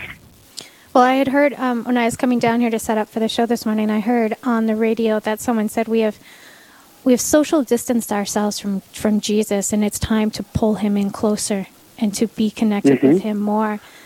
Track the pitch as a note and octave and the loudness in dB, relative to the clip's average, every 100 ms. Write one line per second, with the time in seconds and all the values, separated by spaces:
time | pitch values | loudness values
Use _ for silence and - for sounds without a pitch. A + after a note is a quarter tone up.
0 | - - - - - - - - - C4 | -16 -18 -20 -20 -20 -20 -20 -20 0 4
1 | B3 C4 C4+ C#4+ D4 - B3+ A#3+ A3 B3 | 4 4 2 2 0 0 -4 -2 -2 0
2 | A#3 A3+ B3+ A#3+ A#3 A#3 A#3+ A3 - A3 | 0 0 0 2 2 2 0 -2 -2 -2
3 | G#3 A3+ A3 - A#3 A#3 A3 G#3+ G#3+ G#3+ | -2 -2 -2 0 0 0 -2 0 0 0
4 | G#3 A#3+ A3 A3 B3+ A3+ A3 A3 A3+ A3+ | 0 0 0 -2 -2 0 0 0 0 0
5 | A3 G#3+ A3 G#3+ - A3+ G#3+ A#3 A3+ A3+ | 0 0 -2 -4 -2 -2 0 -2 0 0
6 | A3 - - - - - - - - - | 0 -2 -18 -20 -20 -20 -20 -20 -20 -4
7 | C4 B3 - D4+ D4 E4 A#3+ A#3 - A#3+ | 2 2 4 2 4 0 2 -2 0 -2
8 | - G#3 G3 G#3+ G#3 - G3+ G3 - - | -2 -4 -2 -2 -2 -2 -4 -6 -6 -4
9 | A3 G#3+ - G#3 G#3+ G3+ - G#3 G#3 - | 0 0 0 0 0 -2 0 0 0 -2
10 | - A3 G#3+ - G3 - A3 G3 G#3 G3+ | -2 0 0 -4 -6 0 0 0 0 0
11 | G3 - G#3+ G#3 - G3 F#3 - - - | -2 0 0 0 -2 -4 -6 -16 -20 -4
12 | G#3 G3 A3+ - G#3+ - A3 G3+ - C3+ | -4 0 -2 0 -2 0 0 2 2 4
13 | C4+ F#3+ G#3+ G#3 G#3 G#3+ G#3+ G#3 - - | 4 2 0 -4 -2 0 -2 -4 -12 -20